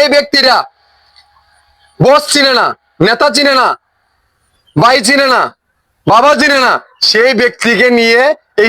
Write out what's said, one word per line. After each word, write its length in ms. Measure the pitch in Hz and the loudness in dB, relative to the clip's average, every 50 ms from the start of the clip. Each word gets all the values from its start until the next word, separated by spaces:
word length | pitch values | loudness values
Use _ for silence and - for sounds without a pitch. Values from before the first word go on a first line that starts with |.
| 294 294 277 | 2 2 0
ব্যক্তিরা 420 | 294 285 285 - 277 262 262 233 180 - - - _ _ _ _ _ _ _ _ _ _ _ _ _ _ _ _ _ _ _ _ _ _ _ _ - | 0 -2 -2 -2 -2 0 0 0 0 -2 -6 -12 _ _ _ _ _ _ _ _ _ _ _ _ _ _ _ _ _ _ _ _ _ _ _ _ -4
বস 220 | 156 247 285 294 294 - - | 0 2 2 2 0 -2 -4
চিনে 200 | 294 277 277 254 233 | -2 -2 0 0 -2
না, 80 | 190 143 - - _ _ _ - 160 | -2 -4 -6 -8 _ _ _ -2 -2
নেতা 220 | 208 233 - - 294 285 | -2 0 0 -2 -2 0
চিনে 180 | 277 285 285 269 254 | 0 0 0 0 0
না, 80 | 240 185 - - _ _ _ _ _ _ _ _ _ _ _ _ _ _ _ _ _ _ _ | 0 -2 -4 -6 _ _ _ _ _ _ _ _ _ _ _ _ _ _ _ _ _ _ _
ভাই 200 | 147 214 233 262 277 208 220 | 0 2 2 2 0 0 0
চিনে 180 | 285 277 277 262 247 | 0 0 0 0 0
না, 80 | 214 156 117 - _ _ _ _ _ _ _ _ _ _ | -2 -2 -4 -6 _ _ _ _ _ _ _ _ _ _
বাবা 240 | - 196 226 254 285 294 233 | 0 2 2 4 2 2 2
চিনে 180 | 294 294 285 269 254 | 0 0 0 0 0
না, 60 | 226 170 123 - _ _ _ - - | 0 -2 -4 -6 _ _ _ -6 -2
সেই 200 | - 214 233 262 262 208 | 0 0 0 0 0 0
ব্যক্তিকে 460 | 247 240 - - - 233 233 185 247 247 240 233 | -2 -2 -4 -4 -4 -2 0 0 0 0 0 0
নিয়ে 220 | 226 226 233 240 262 294 311 - _ _ _ - | 0 2 2 2 0 0 -2 -4 _ _ _ 0
এই 60 | 214 | 0